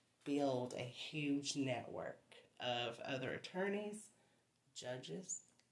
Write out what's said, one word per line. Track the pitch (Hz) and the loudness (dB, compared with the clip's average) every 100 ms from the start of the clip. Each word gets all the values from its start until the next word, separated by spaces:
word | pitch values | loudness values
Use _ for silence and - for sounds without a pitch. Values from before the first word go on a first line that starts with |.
| _ _ | _ _
build | 147 143 139 127 - - | 2 4 6 4 2 -2
a | |
huge | 127 - - 156 143 143 143 | -4 -6 -4 0 2 2 2
network | 147 131 120 104 92 85 - - - - - | 2 2 2 -2 -4 -4 -6 -12 -20 -16 -4
of | 123 120 120 117 - | 0 2 0 -2 -2
other | 135 123 | 0 0
attorneys, | - - 185 196 202 208 214 - - _ _ _ _ _ | -2 -2 0 2 2 0 -6 -12 -20 _ _ _ _ _
judges, | - 123 127 131 180 185 - - - _ | -8 -4 -4 -4 -6 -4 -6 -8 -20 _